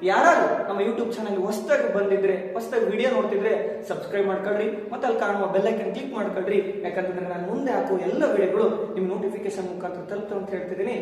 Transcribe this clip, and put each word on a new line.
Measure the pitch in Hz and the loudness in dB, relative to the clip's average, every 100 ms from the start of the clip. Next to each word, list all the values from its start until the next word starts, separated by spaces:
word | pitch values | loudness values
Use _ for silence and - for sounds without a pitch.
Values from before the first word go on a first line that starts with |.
ಯಾರಾದ್ರೂ | 185 208 320 320 - - - | 4 6 6 6 4 0 -2
ನಮ್ಮ | 196 | 0
YouTube | 214 233 226 - | 0 0 -2 -4
ಚಾನೆಲ್ | 208 190 | -4 -2
ಹೊಸದಾಗಿ | 185 226 - 294 - | 0 -2 2 2 4
ಬಂದಿದ್ರೆ, | 190 196 196 190 185 - | 2 4 4 4 2 -2
ಹೊಸದಾಗಿ | 233 226 240 196 | -6 -2 0 2
ವಿಡಿಯೋ | 220 254 | 2 2
ನೋಡ್ತಿದ್ರೆ | 240 220 196 220 202 - - - | 2 2 2 2 2 0 -6 -6
ಸಬ್ಸ್ಕ್ರೈಬ್ | 180 - 202 196 | -6 -4 0 0
ಮಾಡ್ಕೊಳ್ರಿ, | 185 196 208 220 - - | 0 0 0 0 -2 -6
ಮತ್ತೆ | - 254 | -2 0
ಅಲ್ಲಿ | 220 | 2
ಕಾಣುವ | 202 202 196 | 2 0 2
ಬೆಲ್ | 190 220 | 2 2
ಐಕಾನ್ | 220 190 254 | 0 -2 -4
ಕ್ಲಿಕ್ | 269 | -6
ಮಾಡ್ಕೊಳ್ರಿ. | 233 196 185 185 202 - - | -4 -2 -2 0 0 0 -4
ಯಾಕಂತಂದ್ರೆ | - 190 185 180 180 | -4 -4 -4 -4 -6
ನಾನು | 180 180 | -6 -4
ಮುಂದೆ | 240 269 | -2 -2
ಹಾಕುವ | 202 196 190 | 0 0 0
ಎಲ್ಲ | 175 233 - | 0 2 2
ವಿಡಿಯೋಗಳು | 208 185 214 226 - - - | 4 2 4 2 0 -4 -2
ನಿಮ್ | 185 | -2
ನೋಟಿಫಿಕೇಶನ್ | 202 196 214 196 196 180 180 | -2 -4 -4 -6 -4 -6 -6
ಮುಖಾಂತರ | 180 175 175 | -8 -8 -8
ತಲುಪ್ತು | 202 214 196 | -8 -4 -6
ಅಂತ | 185 | -4
ಹೇಳ್ತಿದ್ದೀನಿ. | 180 - 185 208 240 | -6 -6 -4 -2 -2